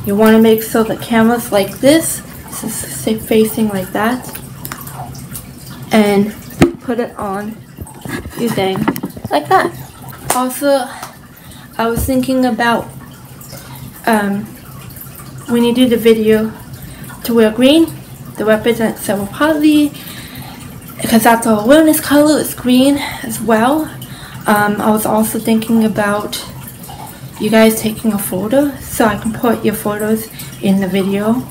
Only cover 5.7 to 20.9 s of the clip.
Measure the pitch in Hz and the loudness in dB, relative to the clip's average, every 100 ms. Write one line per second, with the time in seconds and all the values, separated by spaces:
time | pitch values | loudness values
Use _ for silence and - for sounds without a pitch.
5.7 | - - 220 208 202 208 - - - 339 | -16 0 2 4 4 2 -4 -16 0 0
6.7 | 339 - 233 226 - 208 196 208 - - | 0 -6 -4 -4 -6 -6 -6 -8 -12 -18
7.7 | - - - - - - - 233 214 190 | -18 -18 -14 -12 -10 -10 -4 -2 0 -2
8.7 | 190 214 - - - - 294 294 370 - | 0 -2 -4 -8 -12 -2 -2 2 2 2
9.7 | - - - - - - 247 254 254 285 | -6 -18 -18 -18 -16 -4 -2 -2 -2 0
10.7 | 277 247 - - - - - - - - | 2 0 -10 -16 -18 -20 -20 -20 -20 -14
11.7 | - 226 233 - 262 254 262 254 226 233 | -4 -2 -2 0 0 0 2 0 2 0
12.7 | 226 - - - - - - - - - | 0 -4 -14 -18 -20 -20 -20 -18 -18 -16
13.7 | - - - - 220 202 202 220 - - | -16 -16 -6 0 0 0 -4 -8 -14 -18
14.7 | - - - - - - - - 240 240 | -18 -16 -16 -18 -18 -16 -16 -2 2 2
15.7 | 240 254 226 226 220 220 214 220 - - | 4 4 4 6 6 4 2 0 -6 -16
16.7 | - - - - - - 233 220 220 254 | -16 -16 -16 -18 -10 0 4 4 6 6
17.7 | 320 320 - - - - - 208 214 240 | 6 4 -2 -16 -18 -16 -4 2 2 2
18.7 | 233 220 - - 202 202 - 302 311 311 | 0 -2 -2 -4 -4 -4 -2 0 4 4
19.7 | 302 294 - - - - - - - - | 6 2 -2 -16 -16 -14 -14 -16 -16 -16
20.7 | - - | -18 -18